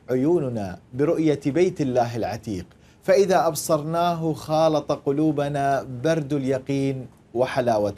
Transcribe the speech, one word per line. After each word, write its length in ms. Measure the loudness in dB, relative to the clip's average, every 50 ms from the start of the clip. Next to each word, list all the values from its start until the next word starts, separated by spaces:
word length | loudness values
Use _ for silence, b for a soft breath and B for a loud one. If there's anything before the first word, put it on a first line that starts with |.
| -6 -2
عيوننا 680 | -2 0 2 2 2 2 0 -2 -4 -6 -6 -8 -10 -12 -16 -10 -4
برؤية 480 | 0 0 2 2 2 2 2 2 0 0
بيت 360 | 0 2 2 2 2 2 0
الله 340 | -2 0 2 2 0 0 0
العتيق، 500 | -4 -4 -4 -6 -6 -6 -6 -6 -6 -8 -10 -16 b b b b b b
فإذا 440 | 2 4 4 4 4 4 2 2 2
أبصرناه 880 | -2 -2 -2 0 0 0 0 -2 -2 0 0 0 0 -2 -2 -2 -4
خالط 580 | -4 -4 -2 0 2 4 4 2 2 0 -2
قلوبنا 920 | -4 -2 -2 -2 0 2 2 2 2 0 -2 -2 -2 -2 0 0 0 0 -2 -4 -6 -4 0
برد 300 | 0 0 0 0 -2 -2
اليقين 760 | -2 0 0 -2 -2 -2 -2 -2 0 0 -2 -2 -4 -8 -12 -16 -20 _ _ -2
وحلاوة 600 | 0 0 0 0 0 0 2 2 2 2 0 -2